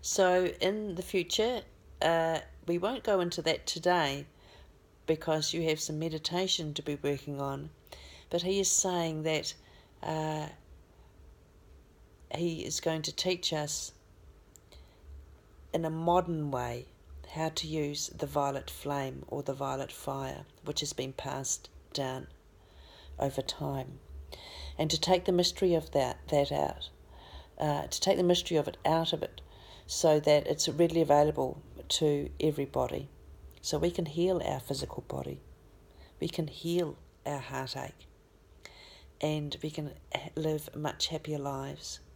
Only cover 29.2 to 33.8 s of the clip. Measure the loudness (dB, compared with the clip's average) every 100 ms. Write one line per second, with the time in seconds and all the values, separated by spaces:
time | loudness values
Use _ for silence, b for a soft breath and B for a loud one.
29.2 | -4 -8 B B B B B 4 6 6
30.2 | 8 6 6 0 0 4 4 6 8 8
31.2 | 8 4 -2 -4 -12 -18 -4 2 4 4
32.2 | 0 0 0 2 -2 0 0 -2 -8 -14
33.2 | -20 -20 -20 -12 -2 2